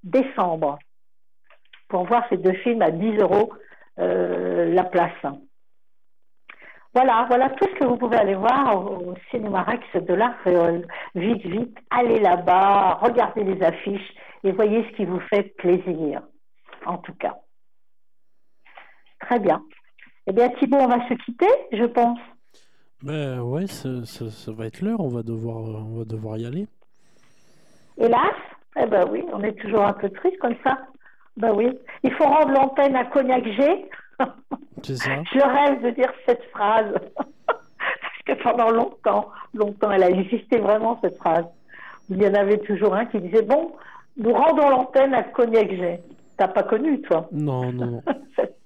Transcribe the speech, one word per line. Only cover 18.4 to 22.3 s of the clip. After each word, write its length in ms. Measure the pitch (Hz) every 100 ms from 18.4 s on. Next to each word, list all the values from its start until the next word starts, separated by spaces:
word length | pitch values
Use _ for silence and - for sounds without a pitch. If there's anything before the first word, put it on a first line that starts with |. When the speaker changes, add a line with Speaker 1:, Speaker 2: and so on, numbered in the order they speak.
| - - - - - _ - -
Speaker 1:
Très 200 | - 240
bien. 220 | 196 - - - - - - - -
Eh 40 |
bien, 180 | 196 240
Thibaut, 280 | 247 269 277
on 100 | 254
va 180 | 240 240
se 40 |
quitter, 380 | 247 - 240 381 523 -
je 120 | 208 233
pense. 340 | 240 240 240 -